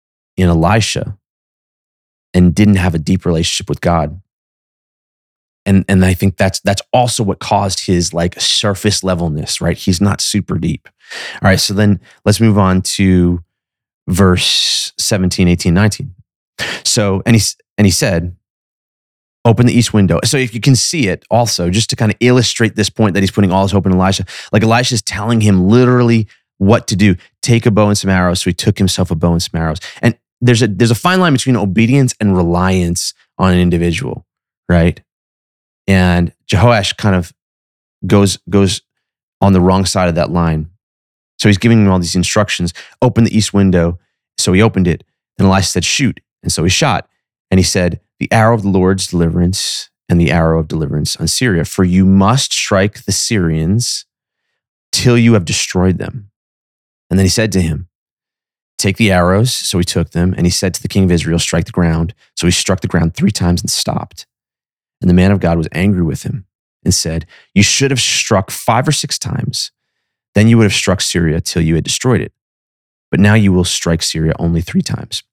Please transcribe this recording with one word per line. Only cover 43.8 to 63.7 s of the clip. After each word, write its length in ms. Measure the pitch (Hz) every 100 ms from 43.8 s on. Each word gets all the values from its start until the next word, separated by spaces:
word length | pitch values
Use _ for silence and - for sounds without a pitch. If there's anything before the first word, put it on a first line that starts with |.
| 85 85 _ _ _ -
So 140 | -
he 100 | 92
opened 240 | 110 - 87
it. 160 | 78 _ _ _ -
Then 120 | 95
Elisha 200 | 95 92
said, 160 | 92
"Shoot." 360 | - - 123 - _ _
And 80 | -
so 100 | -
he 80 | 85
shot. 380 | - 147 98 - _ _ _ -
And 80 | 92
he 60 |
said, 360 | 87 95 90 - _ -
"The 100 | -
arrow 240 | 113 110
of 80 | 117
the 60 | 98
Lord's 400 | 92 92 95 -
deliverance 840 | 87 82 85 87 98 - - - _ -
and 120 | 87
the 100 | 78
arrow 300 | 85 82 80
of 80 | 78
deliverance 480 | 80 71 73 - -
on 100 | 80
Syria. 380 | - 127 87
For 180 | - -
you 220 | 92 92
must 480 | 95 95 98 131 -
strike 520 | - - 98 104 -
the 80 | -
Syrians 920 | - - 110 82 80 80 110 123 - - _ _ _ _ _ _ _ _
till 260 | - 127 120
you 140 | 117
have 120 | 107
destroyed 540 | 80 - - 92 92 87
them." 320 | - - - _ _ _ _ _ _ _ -
And 80 | 92
then 60 | 95
he 40 |
said 200 | - 110
to 80 | 92
him, 280 | 82 76 90 _ _ _ _ _ _ _ _ -
"Take 200 | 101 92
the 120 | 107
arrows." 420 | 90 87 98 123
So 260 | - - 90
he 60 |
took 260 | 87 87 80
them. 220 | 85 90 -
And 100 | 87
he 40 |
said 240 | - 95
to 80 | -
the 60 | -
king 140 | 101
of 60 | 92
Israel, 300 | 85 80 82
"Strike 240 | - -
the 80 | -
ground." 420 | - 85 82 82 - _ -
So 100 | 85
he 60 |
struck 300 | - - 92
the 60 | -
ground 260 | 87 85
three 180 | - 180
times 280 | - 87 87
and 100 | -